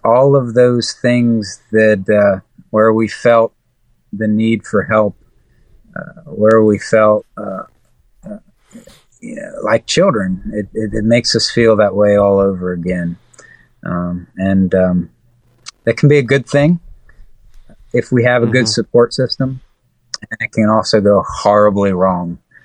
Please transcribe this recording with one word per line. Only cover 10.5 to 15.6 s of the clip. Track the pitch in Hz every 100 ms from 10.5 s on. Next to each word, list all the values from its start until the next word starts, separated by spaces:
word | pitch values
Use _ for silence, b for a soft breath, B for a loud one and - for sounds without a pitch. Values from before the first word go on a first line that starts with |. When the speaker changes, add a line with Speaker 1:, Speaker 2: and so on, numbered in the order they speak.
Speaker 1:
It, | 107 101
it, | 110 107
it | 107
makes | 110 120 -
us | 113 -
feel | - 113 107
that | 101
way | 95 104 101
all | 101 98
over | 98 92 90
again. | 90 87 90 85 87 _ b b b b _
Um, | - 90 87 87 90 -
and, | 95 98 92 95
um, | 92 90 85 _ _ _ _ _